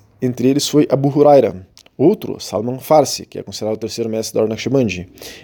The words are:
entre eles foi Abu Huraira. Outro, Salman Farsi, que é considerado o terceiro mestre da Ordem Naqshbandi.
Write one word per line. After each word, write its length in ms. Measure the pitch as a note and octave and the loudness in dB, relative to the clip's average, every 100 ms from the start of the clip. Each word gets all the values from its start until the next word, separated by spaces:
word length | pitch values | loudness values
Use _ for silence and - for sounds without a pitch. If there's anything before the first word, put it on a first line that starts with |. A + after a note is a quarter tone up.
| _ _ | _ _
entre 280 | B2+ A#2+ B2 | -6 0 0
eles 200 | C#3 - | 0 0
foi 200 | D3 D3 | 2 2
Abu 180 | C3 C#3+ | 0 0
Huraira. 560 | C#3 D3 C#3+ A2 F2+ F#2 _ _ _ | 4 6 6 4 -2 -16 _ _ _
Outro, 440 | D3 G#3+ A2 - | 0 2 -4 -12
Salman 380 | - F#2+ A2+ C3 | -6 -6 -6 -8
Farsi, 460 | - D#3 C3+ - | 2 2 4 -2
que 140 | F#2 F#2+ | -4 -6
é 40 | |
considerado 340 | F#2+ G2 G#2+ G#2+ | -12 -8 -6 -6
o 20 | |
terceiro 320 | A2 - A2+ | -6 -6 -4
mestre 240 | A2 A2 | -4 -4
da 60 | A2+ | 0
Ordem 140 | A2 | 0
Naqshbandi. 540 | A2 - C3+ A#2 F2+ F2 - - - | -2 0 0 0 -2 -12 -16 -20 -20